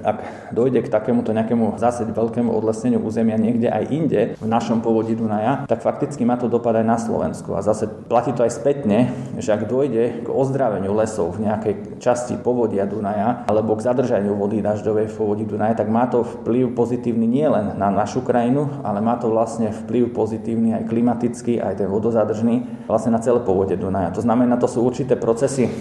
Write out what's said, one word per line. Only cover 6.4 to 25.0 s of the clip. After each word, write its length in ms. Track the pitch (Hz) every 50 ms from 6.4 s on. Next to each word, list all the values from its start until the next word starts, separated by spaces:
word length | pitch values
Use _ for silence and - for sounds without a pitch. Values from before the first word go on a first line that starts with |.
| 123 113
dopad 240 | 113 113 - 117 113
aj 100 | 113 113
na 120 | 110 117 113
Slovensku. 560 | - - 101 82 80 - - - - 98 90
A 80 | 87 -
zase 240 | 104 107 - 113 107
platí 480 | - - - - 117 120 117 135 127
to 80 | - 120
aj 80 | 113
spätne, 560 | - - - 143 143 143 - 107 101 113 127 127 - - - - - -
že 140 | - - 104
ak 160 | 101 113 101
dojde 540 | 120 131 147 139 113 113 117 120 - - -
k 40 | -
ozdraveniu 640 | - 127 135 135 135 139 135 113 104 92 98 95
lesov 460 | 101 107 110 110 - - 85 85 87 104
v 100 | 110 104
nejakej 260 | 110 107 - 107 98 - - - - -
časti 320 | - 127 120 120 - - 208
povodia 480 | - - - - 123 117 107 101 98 98
Dunaja 640 | 101 101 107 104 98 107 104 101 117 123 - - -
alebo 300 | 104 107 110 110 110 107
k 80 | -
zadržaniu 500 | 123 123 131 127 120 120 98 101 101 101
vody 240 | 101 98 101 110 104
dažďovej 500 | 98 104 107 104 - 107 107 107 110 110
v 60 | -
povodí 280 | - 110 104 104 107 110
Dunaja, 320 | 104 107 104 104 110 113 113
tak 100 | 107 107
má 220 | 110 113 127 123
to 160 | - 120 110
vplyv 480 | - - - - - 117 127 127 117 127
pozitívny 520 | 120 120 117 123 120 - 123 113 117 113 113
nielen 500 | 123 139 156 143 110 104 107 101 - -
na 100 | 98 101
našu 320 | 98 98 107 104 - 131 123
krajinu, 420 | - - 120 120 120 131 143 147 135 135 -
ale 160 | - 101 101 101
má 180 | 110 113 120
to 140 | 120 - 110
vlastne 400 | 110 110 113 113 - 113 113 107
vplyv 400 | 107 - - - 113 123 120 117
pozitívny 640 | - - 110 107 113 110 107 117 113 113 113 113 110
aj 140 | 110 113 -
klimatický, 720 | 117 117 120 123 117 117 127 117 - - - 120 120 -
aj 220 | - 101 92 101 101
ten 40 | 92
vodozádržný, 1000 | 98 110 107 117 113 113 107 - 110 104 113 117 117 127 120 - - - - -
vlastne 240 | 104 110 - 120 113
na 60 | 110
celé 180 | 113 127 117 120
povodie 380 | - - 92 95 95 98 92 87
Dunaja. 320 | 98 95 95 98 92 85 92
To 80 | 104
znamená, 340 | 107 117 113 123 123 123 123
to 100 | 123 120
sú 160 | - - 123
určité 320 | 117 127 123 -